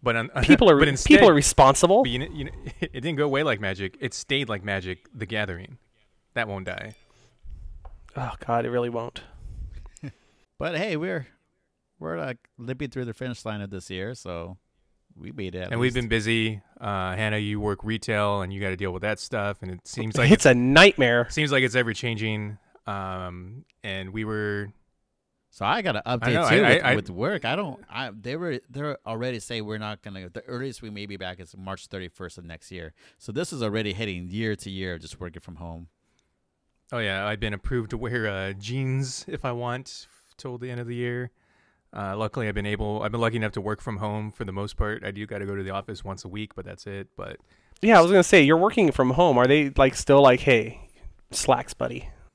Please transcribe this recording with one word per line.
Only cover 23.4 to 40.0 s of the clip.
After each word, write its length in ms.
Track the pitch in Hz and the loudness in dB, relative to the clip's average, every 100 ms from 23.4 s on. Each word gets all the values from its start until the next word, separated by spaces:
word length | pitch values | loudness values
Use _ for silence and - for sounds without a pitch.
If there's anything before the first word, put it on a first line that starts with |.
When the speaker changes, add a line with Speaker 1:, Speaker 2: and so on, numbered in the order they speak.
| 90 117 - _ | -16 -18 -20 _
Speaker 1:
and 280 | 107 95 92 | -10 -10 -8
we 100 | 107 | -8
were 480 | 110 107 104 101 104 - _ _ _ _ _ _ _ | -4 -4 -4 -4 -8 -14 _ _ _ _ _ _ _
Speaker 3:
So 160 | - 98 | -6 -2
I 160 | 196 | 0
got 140 | 190 107 | -2 -4
an 80 | - | -4
Speaker 1:
I 120 | 123 | -2
Speaker 3:
update 160 | 113 120 | 0 0
Speaker 1:
know, 120 | 147 | 4
Speaker 3:
too 160 | 113 | 4
Speaker 1:
I, 120 | 120 139 | 6 4
Speaker 3:
with, 80 | 131 | 4
Speaker 1:
I, 60 | |
I 40 | 127 | 0
Speaker 3:
with 140 | - | -2
work. 340 | 87 135 202 | -6 -4 -4
I 120 | 117 156 | -4 -4
don't. 280 | 190 113 104 | -6 -12 -14
I, 220 | 101 131 | -12 -10
they 220 | 104 104 151 | -12 -10 -8
were, 240 | 175 123 _ | -6 -8 _
they're 300 | 127 147 139 - | -10 -8 -8 -10
already 320 | 113 127 120 | -6 -6 -8
saying 260 | - 117 107 | -8 -8 -6
we're 140 | 107 | -8
not 240 | 107 104 | -8 -10
gonna. 260 | 107 95 90 | -14 -14 -14
The 140 | 107 - | -14 -10
earliest 380 | 120 131 117 | -8 -8 -10
we 80 | 113 | -14
may 160 | 104 101 | -12 -12
be 100 | 98 | -10
back 220 | 92 92 | -10 -12
is 160 | 90 95 | -16 -16
March 300 | 95 95 - | -12 -12 -10
thirty-first 500 | 98 90 _ 90 90 | -12 -12 _ -14 -14
of 80 | 82 | -18
next 240 | 80 - | -18 -16
year. 220 | 92 80 _ _ _ | -14 -14 _ _ _
So 140 | - | -8
this 200 | 110 170 | -6 -6
is 120 | 147 | -4
already 300 | 113 107 104 | -2 -2 -2
hitting 360 | 92 110 90 90 | -4 -6 -6 -8
year 260 | 101 113 104 | -4 -4 -4
to 120 | 98 | -8
year, 300 | 95 95 85 | -8 -6 -8
just 200 | 82 - | -12 -14
working 220 | 90 80 | -14 -14
from 140 | - 80 | -18 -14
home. 320 | 85 82 85 _ _ _ _ _ _ _ _ _ _ | -14 -14 -18 _ _ _ _ _ _ _ _ _ _
Speaker 1:
Oh 80 | 120 | -6
yeah, 260 | 107 95 101 | -2 -2 -2
I've 140 | 104 | -4
been 160 | 110 101 | -4 -6
approved 340 | - 127 110 | -4 -4 -4
to 80 | 120 | -6
wear, 300 | 120 120 107 | -4 -2 -2
uh, 260 | 98 95 | -4 -6
jeans 720 | 98 104 127 131 131 135 - - | -8 -8 -4 -2 -2 -4 -8 -10
if 160 | 139 | -8
I 100 | 135 | -6
want 520 | 120 120 123 131 - | -6 -6 -6 -10 -18